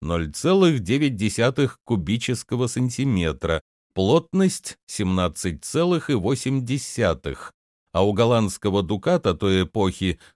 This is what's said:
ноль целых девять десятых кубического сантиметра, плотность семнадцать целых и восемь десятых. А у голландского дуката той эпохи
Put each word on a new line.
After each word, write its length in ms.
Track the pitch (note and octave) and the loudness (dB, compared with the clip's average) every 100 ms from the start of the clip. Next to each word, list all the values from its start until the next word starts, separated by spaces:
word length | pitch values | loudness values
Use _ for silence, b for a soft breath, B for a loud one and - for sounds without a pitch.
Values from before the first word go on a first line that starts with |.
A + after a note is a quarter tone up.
ноль 300 | D2+ E2+ D#2+ | -4 -2 -4
целых 480 | - D#3 G3 F3+ C#3+ | -2 0 4 4 2
девять 360 | F2+ C3+ D3 A2 | 0 0 0 0
десятых 640 | G#2 G#2 A#2 C3 C#3 - | -2 0 0 2 -2 -2
кубического 840 | - A2+ D#2 A#2 - B2 - B2 B2 | -4 -2 0 -2 -2 -6 -4 -2 -2
сантиметра, 960 | A#2+ B2+ A#2+ C3+ G2+ E2 C#2+ D#2+ D#2+ - _ _ | -2 -2 -2 0 0 0 -2 -2 -2 -4 _ _
плотность 840 | - F#2+ D#3 - F#3 F#3+ - - - - | 0 4 2 2 2 2 0 -10 -16 -12
семнадцать 800 | - F#2+ F#2 F2+ - F#2 D2+ - | -4 0 2 0 -2 -6 -6 -4
целых 440 | D3 F3 E3+ - | 0 0 0 0
и 40 | |
восемь 500 | C3 F#2 C#3 B2+ C3+ | 0 0 -2 -2 -2
десятых. 880 | B2 C3+ - - G#2 D2+ D#2 C2+ - - _ _ _ | -2 -4 -4 0 0 0 -4 -10 -14 -20 _ _ _
А 140 | E2+ G2 | 0 2
у 80 | |
голландского 680 | G2+ A#2 A#2+ G#2 - G#2 F#2+ | 4 2 2 0 -2 -2 0
дуката 500 | F2 G#2 - F3 G#2 | 0 -2 0 0 0
той 300 | E2+ G2+ F#2+ | 0 2 2
эпохи 560 | F2+ A2 G2 - F#2+ E2 b | 2 0 0 0 -2 -4 b